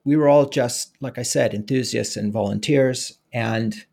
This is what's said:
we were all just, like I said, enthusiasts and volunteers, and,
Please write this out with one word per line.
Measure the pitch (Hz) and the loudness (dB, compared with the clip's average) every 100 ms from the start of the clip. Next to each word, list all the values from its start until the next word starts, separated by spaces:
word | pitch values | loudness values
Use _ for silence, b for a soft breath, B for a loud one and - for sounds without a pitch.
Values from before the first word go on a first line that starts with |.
we | 139 151 | 0 4
were | 147 | 6
all | 143 139 | 6 4
just, | 143 123 - - _ | 0 -2 -4 -10 _
like | 123 123 | -10 -8
I | |
said, | 120 143 117 | -2 0 0
enthusiasts | 104 104 131 - 117 107 - | -2 -2 -2 0 -4 -4 -4
and | 104 | -4
volunteers, | 110 101 104 156 139 131 131 - - _ | -2 -2 -2 0 2 2 0 -8 -14 _
and, | 120 113 113 113 - - | -4 -2 -2 -2 -6 -16